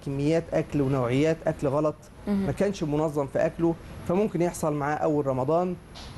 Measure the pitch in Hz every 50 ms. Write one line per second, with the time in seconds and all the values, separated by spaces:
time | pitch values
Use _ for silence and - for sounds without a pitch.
0 | - 143 139 139 143 147 160 165 165 - - 160 156 - - 147 139 131 139 135
1 | 123 117 123 135 151 160 165 160 - 160 156 - 151 139 131 151 151 151 151 -
2 | - - - - - 202 208 196 196 185 175 - 196 208 196 - 170 147 147 147
3 | 156 160 143 151 139 131 - 147 151 160 - - 170 170 165 - - - - -
4 | - - 175 190 214 214 - 165 175 175 165 - - 156 147 147 139 147 151 -
5 | - 160 151 147 135 135 131 127 127 135 160 170 180 185 175 - - - - -
6 | - - -